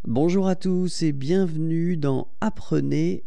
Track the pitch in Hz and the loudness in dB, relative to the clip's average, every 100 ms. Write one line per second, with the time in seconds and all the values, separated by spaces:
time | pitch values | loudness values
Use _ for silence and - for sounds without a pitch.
0 | - 113 165 190 190 185 185 180 180 - | -2 0 2 2 2 0 0 0 0 0
1 | 165 139 135 185 185 156 160 165 170 175 | -2 0 0 2 2 0 0 0 0 0
2 | 143 131 - - 220 - - 151 139 143 | 0 0 -2 -2 -2 -4 -2 0 0 0
3 | 165 185 | 0 -2